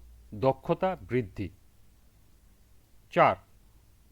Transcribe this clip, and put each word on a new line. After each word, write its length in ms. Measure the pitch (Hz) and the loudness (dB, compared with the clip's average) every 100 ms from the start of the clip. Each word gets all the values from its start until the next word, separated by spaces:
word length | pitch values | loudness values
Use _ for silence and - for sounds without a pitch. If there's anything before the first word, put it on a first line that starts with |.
| - - - | -20 -20 -18
দক্ষতা 600 | 107 131 131 - 170 190 175 | -2 -2 0 -2 -2 -4 -6
বৃদ্ধি। 540 | 92 123 98 - 90 - - - - - - _ _ - - - - - _ - - | -6 -4 -4 -8 -12 -14 -20 -20 -20 -20 -20 _ _ -20 -20 -20 -20 -20 _ -20 -2
চার, 240 | 175 139 95 - - - - _ - _ | 4 4 2 -6 -20 -20 -20 _ -20 _